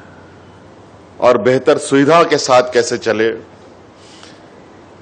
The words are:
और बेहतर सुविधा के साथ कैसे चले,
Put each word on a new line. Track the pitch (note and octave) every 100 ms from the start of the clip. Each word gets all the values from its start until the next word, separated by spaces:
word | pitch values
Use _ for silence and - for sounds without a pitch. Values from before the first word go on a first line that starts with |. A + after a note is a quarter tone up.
| - - - - - - - - - - - -
और | A#2 B2
बेहतर | G#2 C3 C3 C#3
सुविधा | - C#3 C#3 E3
के | D#3+ D3
साथ | - B2+
कैसे | B2 A#2+ A#2 A#2+
चले, | A2+ G#2+ A2+ A2 - - - - - - - - - - - - - - - -